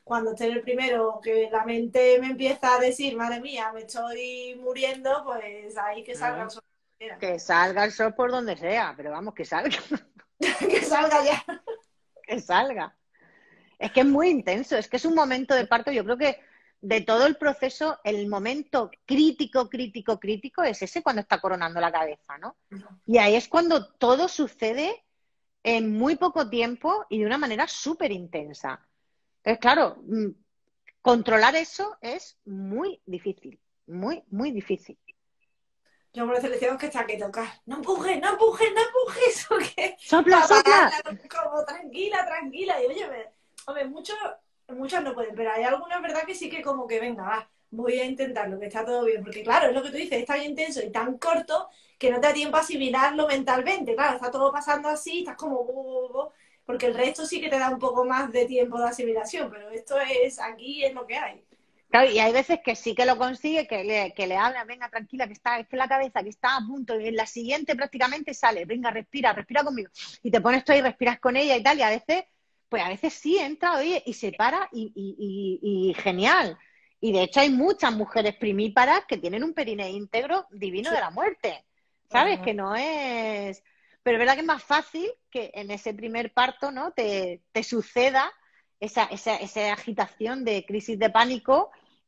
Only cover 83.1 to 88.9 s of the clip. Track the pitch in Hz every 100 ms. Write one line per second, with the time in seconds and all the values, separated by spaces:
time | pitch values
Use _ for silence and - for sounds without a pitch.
83.1 | 233 220 208 202 190 _ _ _ _ 247
84.1 | 226 247 269 320 294 - 294 - 320 392
85.1 | 508 _ 254 208 202 202 202 233 214 226
86.1 | 226 233 - 254 - 277 262 320 - 220
87.1 | 196 185 175 _ 220 220 233 - 247 254
88.1 | 262 311 - _ _ _ _ 214